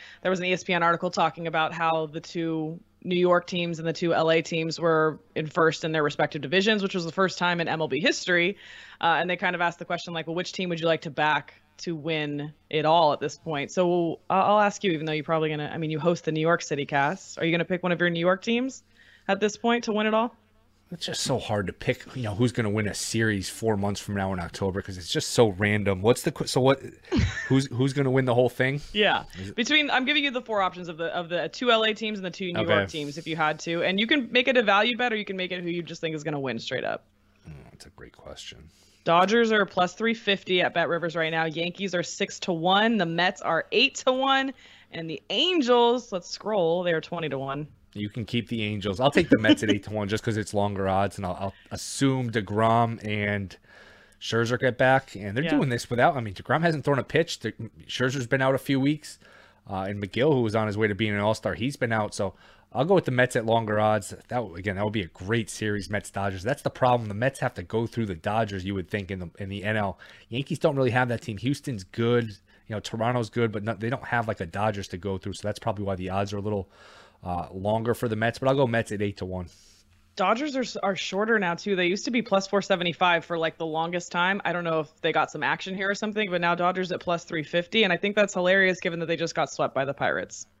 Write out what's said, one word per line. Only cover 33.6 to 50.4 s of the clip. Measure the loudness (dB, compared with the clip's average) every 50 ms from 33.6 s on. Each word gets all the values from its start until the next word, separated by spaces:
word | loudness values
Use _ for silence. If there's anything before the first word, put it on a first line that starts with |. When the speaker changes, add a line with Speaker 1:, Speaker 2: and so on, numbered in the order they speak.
Speaker 1:
to, | -4 -4 -2 0 0
and | 0 2 2
you | 2
can | 2 2 0 0 2
make | 2 2 4
it | 4 4
a | 4 6
value | 6 6 6 4 4 2
bet, | 0 -2 -2
or | -2
you | -4 -6
can | -6 -6
make | -4 -4 -4
it | -4 -6
who | -4 -4
you | -4 -4 -6
just | -8 -8 -6
think | -6 -4 -4
is | -4 -4
gonna | -4 -4 -4
win | -2 -4 -4 -4
straight | -6 -4 -4 -2 -2
up. | -2 -4 -6 _ _ _ _ _ _ _ _ -20
Speaker 2:
Oh, | -20 -18 -18 -20 -20
that's | -20 -20 -20
a | -20
great | -20 -20 -20 -20 -20
question. | -20 -18 -18 -16 -16 -16 -16 -16 -18 -20 -20 _ _ _ _ _ _ 2
Speaker 1:
Dodgers | 4 6 6 6 6 6 4 6 6
are | 4 4 2
plus | 2 2 0 0 0 0
three | 0 0 0 0
fifty | 0 0 0 0 0 0 2 2 4
at | 4 2 2
BetRivers | 2 0 2 0 -2 -2 -2 -2
right | -2 -2 0
now. | 0 0 0
Yankees | 0 -2 -2 -4 -4 -4 -4 -4 -2 -2
are | -2
six | -2 -4 -4 -4 -4 -4 -6 -6
to | -4 -4 -2
one. | 0 2 4 4 4 4 4 2
The | 2 0
Mets | 0 0 0 0 0 0 -2
are | -2 -2 0 -2 0 0
eight | 2 2 2 2 0 -2 0
to | 0
one. | 0 2 2 2 2 2 2 -2 -4 -10 -14 -20 -20 -20 -20 _
And | -10 -10 -8
the | -8 -8 -8 _ -4
Angels, | -2 0 2 2 2 2 4 6 6 6 6 6 4 2 -2 -6
let's | -8 -8 -8 -8
scroll, | -12 -8 -4 -2 0 2 2 2 2 2
they | 2 0 0
are | 0
twenty | -2 -4 -6 -6 -4 -4
to | -4
one. | -4 -4 -4 -6 -6 -8 -10 -14 _ _ _ -8
Speaker 2:
You | -6 -6 -6
can | -4 -6 -6
keep | -2 -2 -2 -2 -2
the | -4 -4 -2
Angels. | -2 -2 -2 -2 -2 -2 -2
I'll | -2 0
take | 0 0 2 2
the | 2
Mets | 4 4 4 2 2
at | 2 0
eight | -2 -2 -2
to | -6
one | -6 -4 -2 -2
just | -2 -2 -2
'cause | -2 -2
it's | -4